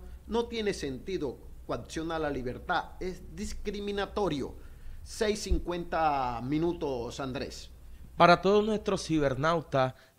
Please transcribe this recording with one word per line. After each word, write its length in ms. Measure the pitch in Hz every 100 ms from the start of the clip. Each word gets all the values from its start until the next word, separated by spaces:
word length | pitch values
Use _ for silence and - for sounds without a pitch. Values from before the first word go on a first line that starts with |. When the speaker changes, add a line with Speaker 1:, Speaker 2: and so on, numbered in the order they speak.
| - - -
Speaker 1:
No 160 | 226
tiene 280 | 233 233 202
sentido, 640 | - 143 123 143 175 139 - - - -
coacciona 500 | 127 - 165 165 160
la 100 | 151
libertad, 640 | 127 123 117 - 165 - -
es 340 | 185 180 -
discriminatorio. 1200 | 160 214 - 214 202 202 202 190 208 190 143 101 - - - - -
Seis 400 | - - 214 214
cincuenta 1000 | 196 175 - 175 170 170 156 139 123 117
minutos, 720 | 127 151 170 - 147 123 117 -
Andrés. 540 | 135 127 117 - - - - - - -
Speaker 2:
Para 240 | 175 170
todos 240 | 190 208
nuestros 380 | 214 208 202 190
cibernautas 920 | - 160 139 123 160 170 - 135 131 - -